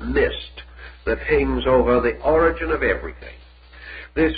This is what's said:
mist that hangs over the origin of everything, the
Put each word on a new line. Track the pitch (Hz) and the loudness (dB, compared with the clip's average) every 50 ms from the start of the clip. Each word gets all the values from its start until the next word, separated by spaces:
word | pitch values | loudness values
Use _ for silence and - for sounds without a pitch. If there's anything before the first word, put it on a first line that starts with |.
mist | - - 135 - - - - - - - - - - - - - - - - - - | -6 -2 0 2 2 0 0 -6 -12 -14 -16 -20 -20 -20 -20 -20 -20 -20 -16 -8 -4
that | 113 113 - | -4 -4 -2
hangs | - - 156 143 139 135 131 123 - | 0 2 2 2 2 2 0 0 2
over | 131 131 127 117 117 123 123 | 4 4 4 4 4 4 2
the | 117 117 110 - | 2 0 -2 -2
origin | - 143 156 160 165 165 165 165 165 160 | 0 2 4 4 4 2 2 0 -4 -4
of | 156 135 | -2 0
everything, | 131 110 92 - 82 80 76 - - - - - - - - - - - - - - - - - - - - | 0 0 -2 -2 -4 -12 -12 -14 -16 -18 -20 -20 -20 -20 -20 -20 -20 -20 -20 -20 -18 -18 -16 -16 -16 -6 -2
the | - 160 156 - | 0 0 0 0